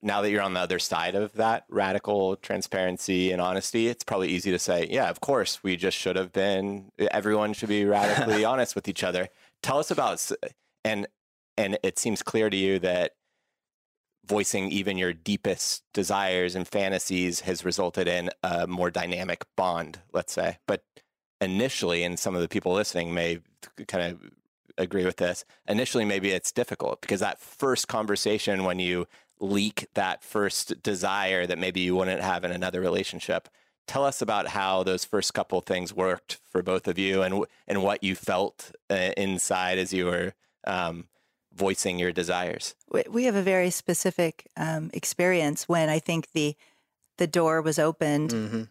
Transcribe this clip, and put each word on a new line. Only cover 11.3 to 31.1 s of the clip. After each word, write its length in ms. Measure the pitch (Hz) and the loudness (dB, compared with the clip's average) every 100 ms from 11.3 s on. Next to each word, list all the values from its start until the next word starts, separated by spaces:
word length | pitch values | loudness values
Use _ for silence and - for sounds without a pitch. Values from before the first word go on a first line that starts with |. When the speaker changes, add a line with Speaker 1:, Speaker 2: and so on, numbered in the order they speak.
| _ _ - | _ _ -2
Speaker 1:
and 220 | 101 101 | 0 0
it 160 | 95 - | -2 -2
seems 240 | 117 104 | -2 -2
clear 280 | - 113 107 | -2 0 2
to 60 | 98 | 2
you 220 | 95 95 | 2 2
that 320 | 90 90 87 - _ _ _ _ _ _ _ _ _ _ - | 2 0 0 -4 _ _ _ _ _ _ _ _ _ _ -2
voicing 440 | 104 101 104 95 | 0 2 0 0
even 280 | 92 98 95 | 0 0 0
your 140 | 90 | -2
deepest 680 | 82 85 101 107 90 - - - | -2 -2 -2 -2 -2 -2 -6 -6
desires 600 | - 95 98 98 92 90 | -4 0 0 2 2 0
and 120 | 92 87 | -2 -4
fantasies 720 | 104 98 95 - 92 90 85 | 0 0 0 0 0 0 -2
has 240 | - 87 | -2 -4
resulted 420 | 92 87 90 90 87 | -2 -2 -2 0 0
in 200 | 87 87 - | 0 -2 -4
a 240 | 92 87 87 | -4 -2 -2
more 240 | 90 90 | -2 -2
dynamic 540 | 87 87 87 90 87 - - | -2 -4 -4 -4 -6 -6 -2
bond, 440 | 92 85 80 78 - | 0 0 -6 -12 -8
let's 200 | - 87 | -4 -4
say. 260 | - 87 87 - | -2 -2 -2 -4
But 180 | 98 - _ _ _ _ _ | -4 -6 _ _ _ _ _
initially, 640 | 95 95 127 - 92 85 | -2 0 0 0 0 0
and 140 | 87 87 | 0 -2
some 160 | - | -2
of 80 | 92 | -2
the 60 | 82 | -2
people 240 | 98 92 | -2 0
listening 420 | 92 107 90 85 | 0 0 -2 -2
may 260 | 85 85 85 - _ - - - | 0 0 -2 -8 _ -20 -16 -6
kind 240 | 95 87 | -2 -2
of 180 | 175 50 - _ _ - - | -4 -14 -20 _ _ -12 -4
agree 260 | 90 98 | -2 0
with 120 | 90 - | 0 2
this, 280 | 87 90 - _ - | 0 -2 -8 _ -4
initially 360 | 104 127 127 | -2 0 0
maybe 260 | 107 98 98 | 0 2 0
it's 220 | 92 - | 0 0
difficult 480 | - 120 - - - | -2 -2 -2 -4 -4
because 200 | - 196 | -2 -2
that 180 | 196 - | -2 -4
first 480 | - - 139 123 - | -10 -2 0 2 0
conversation 760 | 113 107 101 107 107 - 95 | -2 0 0 2 0 2 0
when 140 | 95 90 | 0 0
you 280 | 90 90 90 - _ - | 0 0 -4 -10 _ -8
leak 460 | 98 101 107 - - | -2 0 0 -2 -6
that 280 | - 95 - | -2 -2 -2
first 600 | - 110 101 - - - | -4 0 0 0 -4 -4
desire 640 | - 98 98 | -2 -2 0